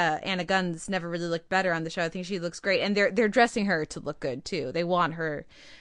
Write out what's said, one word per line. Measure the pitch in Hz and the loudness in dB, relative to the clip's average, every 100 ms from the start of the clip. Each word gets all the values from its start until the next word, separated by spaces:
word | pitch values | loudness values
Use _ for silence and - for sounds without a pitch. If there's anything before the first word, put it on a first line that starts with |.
| 170 156 | 4 0
Anna | - 185 | -2 -4
Gunn's | 175 190 180 165 - | 0 0 0 -4 -4
never | 190 170 | -4 -4
really | 175 170 | -4 -2
looked | 165 - | -4 0
better | 190 185 | 0 2
on | 165 | 0
the | 160 | -2
show. | - | -2
I | 165 | -4
think | 185 175 | -4 -6
she | 196 | -4
looks | 170 - | -4 -4
great. | 202 185 | 0 2
And | 196 202 | 4 4
they're, | 202 | 4
they're | 190 220 | 4 4
dressing | 202 233 240 202 | 6 4 4 0
her | 170 151 | 0 -2
to | - | -8
look | 143 147 | -8 -6
good | 147 127 | -6 -6
too. | - 175 131 | -6 -4 -4
They | 151 | -2
want | 175 180 165 | 0 2 2
her, | 165 160 147 - - - - | 0 -6 -6 -10 -20 -20 -20